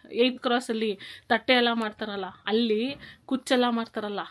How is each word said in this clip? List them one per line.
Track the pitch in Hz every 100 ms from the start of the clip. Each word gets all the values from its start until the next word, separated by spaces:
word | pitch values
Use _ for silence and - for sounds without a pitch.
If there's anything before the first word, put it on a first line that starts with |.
| -
ಏಯ್ತ್ | 226 254 254
ಕ್ರಾಸಲ್ಲಿ | 254 240 254 220 220 196 - - -
ತಟ್ಟೆ | 226 240
ಎಲ್ಲ | 254 240
ಮಾಡ್ತಾರಲ್ಲ | 233 214 - 214 202 185 - -
ಅಲ್ಲಿ, | 220 233 214 254 285 - -
ಕುಚ್ಚೆಲ್ಲ | - 262 - 254 247
ಮಾಡ್ತಾರಲ್ಲ | 233 226 226 208 202 165